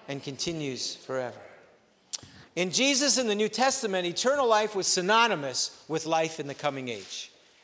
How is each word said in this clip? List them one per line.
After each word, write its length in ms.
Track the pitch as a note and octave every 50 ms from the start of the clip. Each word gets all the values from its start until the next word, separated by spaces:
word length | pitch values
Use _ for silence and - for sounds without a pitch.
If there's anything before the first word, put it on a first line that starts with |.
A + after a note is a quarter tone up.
| - -
and 160 | C#3 C#3 -
continues 720 | C#3+ C#3 A#2 - E3+ E3+ D#3+ D3+ C#3 B2+ A2+ - - -
forever. 440 | - - - C3 C3 B2+ A#2+ G#2+ A2 - - - - - - _ _ _ _ _ _ _ _ - - - - - - - - _
In 140 | - F3+ F#3+
Jesus 480 | D#3 - B3 C#4 C#4+ A#3+ C#4+ C#4+ A3+ B3+
in 100 | B3+ A3
the 80 | G#3
New 140 | G#3 G#3+ G#3
Testament, 560 | G#3+ - B3+ C4+ C4 - - G#3+ F#3+ F#3 F3+
eternal 420 | F3 E3+ - - B3 C#4 D4 C4+ A#3
life 280 | A3 G#3+ G#3+ G#3+ -
was 100 | G3 F3
synonymous 1000 | - - F#3 F3+ F#3 G#3+ A3+ A#3 A#3 G3+ D#3+ C#3+ C3+ B2 - - - - - - -
with 180 | D3+ D#3+ D3+
life 340 | D#3+ D#3+ D#3+ E3 D#3+ D#3+ -
in 60 | C#3+
the 80 | C#3+ C3+
coming 360 | - - D3 C3+ C3+ B2+ B2
age. 420 | A#2 G#2 F#2+ - - - - - - _ _ _ _ _